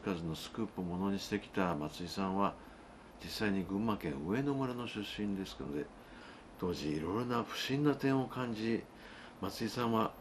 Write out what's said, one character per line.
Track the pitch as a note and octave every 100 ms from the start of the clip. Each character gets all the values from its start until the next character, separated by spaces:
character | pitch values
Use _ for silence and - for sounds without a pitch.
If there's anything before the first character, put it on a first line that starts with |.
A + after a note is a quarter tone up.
| G#2
々 | F2 E2
の | D#2
ス | -
ク | -
ー | G#2
プ | -
を |
も | F2+ F2+
の | G2
に | G2
し | -
て | G#2
き | -
た | G2+ F2+ D2+
松 | D#2 -
井 | F2
さ | G2 F#2+
ん | G2
は、 | G2+ - - - - - - -
実 | E2 - G#2
際 |
に | G2
群 | E2+ G2
馬 | A2+ G#2
県 | F2 C#2 D#2+
上 | A#2+
野 | C#3
村 | C3+ B2+
の | B2 A2+
出 | G#2+
身 | G2+ - G#2 F#2+
で | F#2+
す | -
の | C#2+ D2
で、 | - - - - - - - -
当 | F2+
時 | E2 D2+ D2+
い |
ろ | E2
い | G#2+
ろ | B2
な | A#2+
不 | G#2+ -
審 | - C#3
な | D3
点 | C#3 C3+ C3+
を | B2
感 | B2+ B2
じ、 | G#2+ A2+ A2+ - - - - - -
松 | G2 - A2+
井 |
さ | B2
ん | A#2
は | A2+ G2+ -